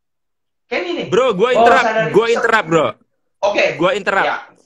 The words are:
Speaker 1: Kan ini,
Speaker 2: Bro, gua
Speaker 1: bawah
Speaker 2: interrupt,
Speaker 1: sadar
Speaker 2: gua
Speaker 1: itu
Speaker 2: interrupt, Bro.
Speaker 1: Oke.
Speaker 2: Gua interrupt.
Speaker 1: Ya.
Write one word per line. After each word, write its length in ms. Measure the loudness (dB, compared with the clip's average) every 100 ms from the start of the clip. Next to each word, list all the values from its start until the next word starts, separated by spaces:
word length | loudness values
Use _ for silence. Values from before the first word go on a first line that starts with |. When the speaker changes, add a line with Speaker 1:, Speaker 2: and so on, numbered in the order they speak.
| _ _ _ _ _ _
Speaker 1:
Kan 160 | -8 -6
ini, 240 | -6 -8
Speaker 2:
Bro, 300 | -2 0 0
gua 160 | 0 0
Speaker 1:
bawah 100 | 4
Speaker 2:
interrupt, 240 | 4 4
Speaker 1:
sadar 200 | 2 -2 0
Speaker 2:
gua 160 | 0
Speaker 1:
itu 80 | 2
Speaker 2:
interrupt, 340 | 0 0 0 2
Bro. 200 | 0 0 -4 _ _ _ -6
Speaker 1:
Oke. 220 | -2 0 -2
Speaker 2:
Gua 160 | 0 -2
interrupt. 320 | -2 -2 -2
Speaker 1:
Ya. 120 | -2 -4 -10 _